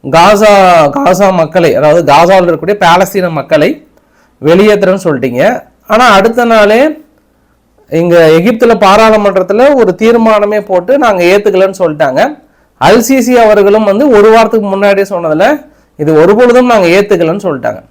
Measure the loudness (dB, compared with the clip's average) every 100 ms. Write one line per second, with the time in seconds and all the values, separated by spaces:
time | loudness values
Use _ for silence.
0 | -2 0 2 2 2 2 4 2 0 -2
1 | -2 0 0 0 -2 -2 -2 0 0 0
2 | 2 2 2 2 0 -4 -4 -2 0 0
3 | 0 -4 -6 -6 -4 -2 -2 -4 _ _
4 | _ _ _ _ 0 2 2 0 0 -2
5 | -4 -4 -4 -2 -2 -4 -12 _ _ 0
6 | 2 2 0 -2 0 0 2 2 -2 -4
7 | -20 _ _ _ _ _ _ _ _ -4
8 | 0 2 4 2 0 0 0 2 2 2
9 | 2 0 0 -2 -2 0 2 2 0 0
10 | 0 0 0 0 -2 -4 -4 -4 -2 -2
11 | 0 0 0 0 0 0 -2 -2 -6 -2
12 | -4 -2 -4 -6 _ _ _ _ 0 0
13 | 0 -2 0 2 2 2 2 0 0 0
14 | 2 2 4 2 2 -2 -4 -4 -2 -2
15 | -2 -4 -4 -2 -2 -2 -8 _ _ -8
16 | -2 2 2 2 2 2 2 0 2 0
17 | 0 -2 -2 -4 -6 -6 -8 -10 -18